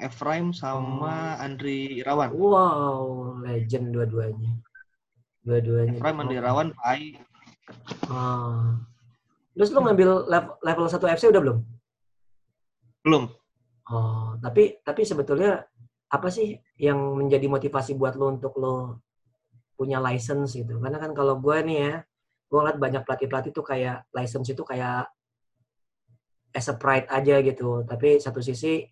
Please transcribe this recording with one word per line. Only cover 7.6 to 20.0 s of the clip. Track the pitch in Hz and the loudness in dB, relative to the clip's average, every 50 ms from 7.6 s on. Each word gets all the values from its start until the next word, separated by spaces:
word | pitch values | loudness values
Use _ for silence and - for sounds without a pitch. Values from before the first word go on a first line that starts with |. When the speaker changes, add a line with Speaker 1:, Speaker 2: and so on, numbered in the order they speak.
| _ - - - - - - - - - | _ -20 -20 -20 -14 -14 -10 -8 -8 -6
Speaker 2:
Oh. | 127 127 127 127 127 123 120 120 117 117 117 117 117 117 - - - _ _ _ _ _ _ _ _ _ _ _ - | -4 -4 -2 -2 -2 -2 -4 -2 -2 0 0 0 0 -2 -6 -10 -20 _ _ _ _ _ _ _ _ _ _ _ 0
Terus | 180 208 208 | 2 2 4
lu | 262 269 254 | 4 4 4
ngambil | 226 202 185 190 185 190 185 - | 6 6 6 6 6 6 4 2
lev-, | - 170 175 175 - - - | 2 2 2 0 -2 -10 -6
level | - 165 165 165 170 165 | -2 -2 0 2 0 0
satu | 175 170 180 | 0 2 2
F | 170 165 165 | 2 2 6
C | 233 226 | 6 8
udah | 208 | 8
belum? | - 143 131 117 113 113 - - - _ _ _ _ _ _ _ _ _ _ _ _ _ _ _ _ _ _ _ _ _ _ _ _ - | 8 6 4 0 0 -2 -4 -12 -20 _ _ _ _ _ _ _ _ _ _ _ _ _ _ _ _ _ _ _ _ _ _ _ _ 2
Speaker 1:
Belum. | 156 160 139 123 117 - _ _ _ _ _ _ _ _ _ - | 4 4 4 2 -2 -10 _ _ _ _ _ _ _ _ _ -10
Speaker 2:
Oh, | - 117 117 113 113 113 110 110 113 113 117 | -4 -2 -2 0 0 -2 -4 -6 -6 -8 -6
tapi, | 120 120 113 208 214 - - - | -6 2 6 6 6 6 4 -6
tapi | - 143 - 226 214 | -8 -6 -2 0 0
sebetulnya | 208 190 147 139 - 139 147 190 208 185 - - _ _ - - - _ _ _ - | 0 0 -2 0 0 2 2 2 2 2 0 -4 _ _ -20 -20 -20 _ _ _ -4
apa | 139 - 180 | -2 -2 -2
sih | 180 180 - 214 208 - - _ _ _ | -2 -2 -2 -2 -2 -4 -10 _ _ _
yang | - 143 143 139 139 139 139 139 | 0 2 2 2 2 0 -2 -2
menjadi | 139 139 139 139 135 139 | 0 2 2 2 2 2
motivasi | 139 139 131 143 139 143 135 127 - 139 | 2 0 0 -2 -2 -2 -2 -2 -2 -2
buat | 131 135 131 135 135 | 0 0 0 0 0
lu | 139 135 135 | -2 -2 -2
untuk | 123 123 135 135 | -2 -6 -6 -4
lu | 135 131 131 127 127 127 123 117 117 _ _ _ _ _ _ _ _ _ _ _ 117 _ _ _ | -4 -2 -2 -2 -4 -6 -8 -12 -14 _ _ _ _ _ _ _ _ _ _ _ _ _ _ _
punya | - 131 135 135 | -6 -4 -2 -2
license | 131 | -2